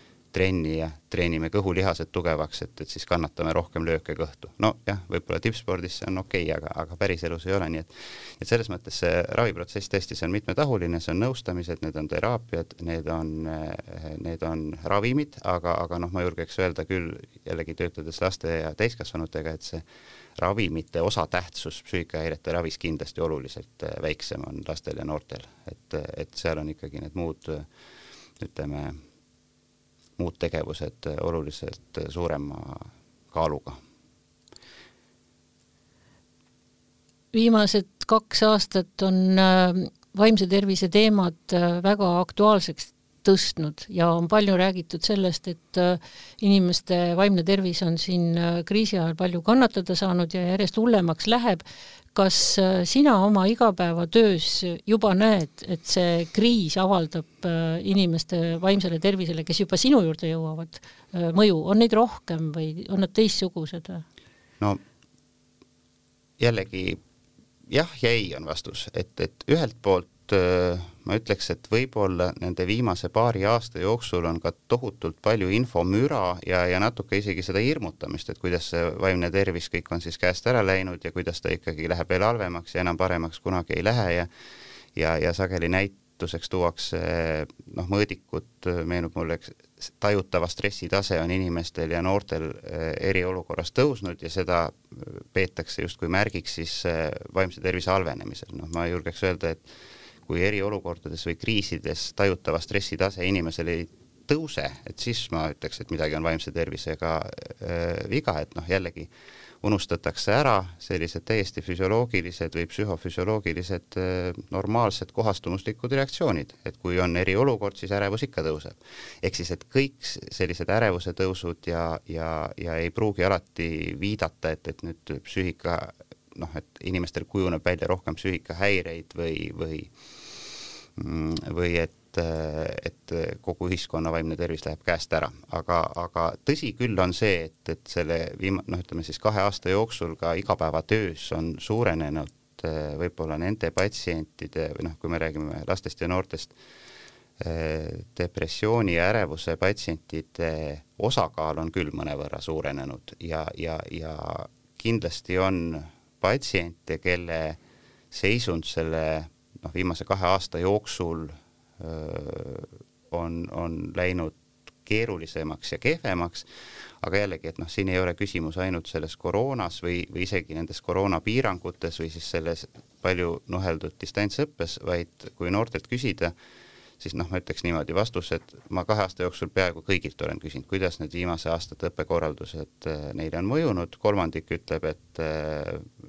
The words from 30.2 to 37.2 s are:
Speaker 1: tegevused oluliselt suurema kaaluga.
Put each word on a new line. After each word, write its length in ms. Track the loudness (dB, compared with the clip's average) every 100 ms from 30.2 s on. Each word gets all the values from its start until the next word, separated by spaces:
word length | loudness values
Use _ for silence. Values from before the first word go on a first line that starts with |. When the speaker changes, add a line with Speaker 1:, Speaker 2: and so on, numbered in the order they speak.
| -6 -2
Speaker 1:
tegevused 680 | -2 -2 -4 -6 -8 -8 -8 -4
oluliselt 800 | -2 -2 -4 -8 -10 -12 _ -8 -6
suurema 480 | -4 -2 -2 -4 -10 -12 -14 -16 _ _ _ _
kaaluga. 460 | 0 0 0 -8 -16 -20 _ _ _ _ _ _ -20 -20 -20 -20 _ _ _ _ _ _ _ _ _ _ _ _ _ _ _ _ _ _ _ _ _ _ _